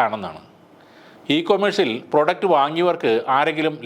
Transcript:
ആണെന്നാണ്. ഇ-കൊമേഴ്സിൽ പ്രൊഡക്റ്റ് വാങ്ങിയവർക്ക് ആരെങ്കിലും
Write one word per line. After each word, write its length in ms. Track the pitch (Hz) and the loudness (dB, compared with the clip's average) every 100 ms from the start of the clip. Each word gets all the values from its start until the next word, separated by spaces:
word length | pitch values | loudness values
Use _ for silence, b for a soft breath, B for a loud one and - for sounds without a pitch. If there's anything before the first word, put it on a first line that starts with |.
ആണെന്നാണ്. 380 | 160 107 92 110 - - - - B B B B - 147 | -2 -2 -8 -12 -20 -20 -20 -20 B B B B -2 -2
ഇ-കൊമേഴ്സിൽ 560 | 165 196 202 - 139 117 - | 2 0 2 0 0 -2 -2
പ്രൊഡക്റ്റ് 340 | 151 151 185 196 151 | 0 2 0 2 2
വാങ്ങിയവർക്ക് 560 | 143 160 175 165 131 113 123 131 | 2 0 -2 0 0 0 2 0
ആരെങ്കിലും 400 | 151 151 156 151 | 0 0 -4 -2